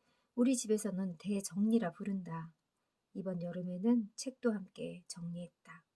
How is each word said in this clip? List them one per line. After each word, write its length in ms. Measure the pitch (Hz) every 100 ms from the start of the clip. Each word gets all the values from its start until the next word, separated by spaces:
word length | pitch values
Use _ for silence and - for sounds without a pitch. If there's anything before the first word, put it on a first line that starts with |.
| _ _ _
우리 220 | 240 247 247
집에서는 600 | 214 214 202 185 190 165
대정리라 720 | 190 196 - 180 214 226 175
부른다. 580 | - 196 190 170 165 165 - _ _ _ _ _
이번 280 | 196 185 175
여름에는 680 | 175 180 180 180 220 240 202 -
책도 360 | 269 - 240
함께 520 | 208 185 - 165 175 -
정리했다. 760 | 175 170 170 175 _ - 170 _